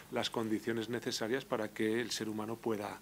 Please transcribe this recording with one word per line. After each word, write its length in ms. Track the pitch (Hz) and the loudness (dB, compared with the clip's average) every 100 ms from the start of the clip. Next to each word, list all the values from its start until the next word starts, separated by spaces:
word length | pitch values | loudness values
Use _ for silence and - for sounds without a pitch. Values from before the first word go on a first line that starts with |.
| - | -4
las 180 | 120 104 | 0 0
condiciones 600 | 120 113 107 117 117 110 | 2 2 2 2 0 0
necesarias 560 | 120 127 - 113 131 | -2 0 0 0 0
para 240 | - 120 107 | 0 0 0
que 320 | - 110 113 | 2 2 2
el 100 | 110 | 2
ser 180 | - 110 | -2 -2
humano 280 | 107 107 113 | -2 -2 -2
pueda, 440 | 120 104 101 95 | 0 0 0 -6